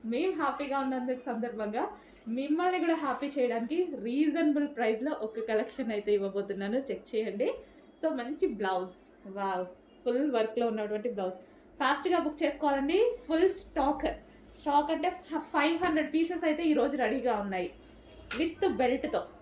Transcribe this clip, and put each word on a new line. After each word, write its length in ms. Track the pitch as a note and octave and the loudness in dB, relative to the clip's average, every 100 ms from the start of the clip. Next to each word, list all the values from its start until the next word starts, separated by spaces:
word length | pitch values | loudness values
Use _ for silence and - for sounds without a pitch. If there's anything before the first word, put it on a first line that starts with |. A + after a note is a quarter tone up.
| A3+ | -4
మేము 200 | A#3+ F#4 D#4+ | -2 0 0
హ్యాపీగా 380 | C#4+ C4 C#4+ C4+ C4 | -2 -2 -4 -2 0
ఉన్నందుకు 360 | C4 B3 C4 C4+ | -2 -2 -4 -4
సందర్భంగా 560 | A3+ A#3 G#3 G#3+ A3 G4 - - - - A#3 | -4 -4 -4 -4 -4 -4 -8 -20 -16 -6 -4
మిమ్మల్ని 420 | C#4 D#4 F4+ F#4 | 0 2 2 2
కూడా 120 | E4 D#4 | 2 2
హ్యాపీ 240 | D4 B3 C#4+ C#4+ | 0 -2 -2 0
చేయడానికి 420 | B3 A3+ A#3 E4 F4+ C4 G#3 | 0 0 -2 0 -2 -2 -2
రీజనబుల్ 600 | C4 D#4 D#4+ D4+ C#4+ D4 - | 2 2 4 2 2 0 0
ప్రైస్‌లో 360 | A3+ A3 A3 G3 A3 | 0 2 -2 -4 -4
ఒక 180 | A3+ A3 | -6 0
కలెక్షన్ 400 | G#3+ - - A3+ G#3 | 0 0 -4 -4 -2
అయితే 160 | G#3 G#3 | 2 2
ఇవ్వబోతున్నాను. 600 | G3 G3 G3 F#3+ G3+ A#3+ C4+ | 2 -4 -4 -4 -2 -2 -2
చెక్ 180 | B3 - | -8 -4
చేయండి. 360 | A3+ A3 G3 D4 - - - - - | -4 -2 -2 -2 -2 -10 -20 -20 -4
So 60 | D#4+ C4+ | -2 -2
మంచి 260 | A#3+ D4+ F4+ G#3+ | -6 -2 -2 0
బ్లౌజ్, 360 | G3 F#3 F#3 F3+ - - G3 F#3+ | 0 0 -4 -12 -20 -20 -12 -6
వావ్, 280 | G3 F#3 F3+ - - - | -2 -2 -4 -10 -20 -8
ఫుల్ 260 | B3 A#3+ D4 A#3+ | -2 0 2 2
వర్క్‌లో 300 | A3 B3 A#3 | 0 0 0
ఉన్నటువంటి 380 | G#3+ G#3 G#3+ A3+ G#3 | 0 -2 -2 -4 -2
బ్లౌజ్. 220 | F#3 F#3+ - - - - | -4 -4 -16 -20 -20 -2
ఫాస్ట్‌గా 400 | C4+ C#4+ F#4 E4+ D4+ | 0 2 2 2 2
బుక్ 140 | D4+ | 0
చేసుకోవాలండి. 560 | D4+ D4 D4+ C#4 C#4 F4+ A#4+ A#4+ - | -2 0 0 2 2 4 4 0 -2
ఫుల్ 220 | D#4+ F4+ - | 4 4 2
స్టాక్, 460 | - - C4+ C#4+ - - - - - - | -6 0 0 2 -2 -4 -12 -20 -20 -8
స్టాక్ 320 | D4+ C#4+ D4 D#4 | 2 2 2 0
అంటే 160 | E4+ F4+ - | 0 -2 -6
ఫ-, 160 | D4+ - | -6 -2
ఫైవ్ 240 | D#4 D4 E4 F4 | 2 2 4 2
హండ్రెడ్ 260 | D#4 D4+ D#4+ | 2 2 0
పీసెస్ 300 | E4 F4 E4 | 0 0 0
అయితే 140 | D4+ E4+ | 2 4
ఈరోజు 260 | D4 C#4+ C4+ | 4 4 2
రెడీగా 320 | A3+ C4+ A#3+ G#3+ G3+ | 0 2 2 0 0
ఉన్నాయి 240 | F#3 F3+ - - - - - - A#3 | -2 -4 -6 -20 -20 -20 -20 -10 -2
with 260 | E4+ - F#4+ G#3+ | -2 2 0 4
బెల్ట్‌తో. 420 | B3 C4+ D4+ F3+ - - | 2 2 0 -2 -4 -14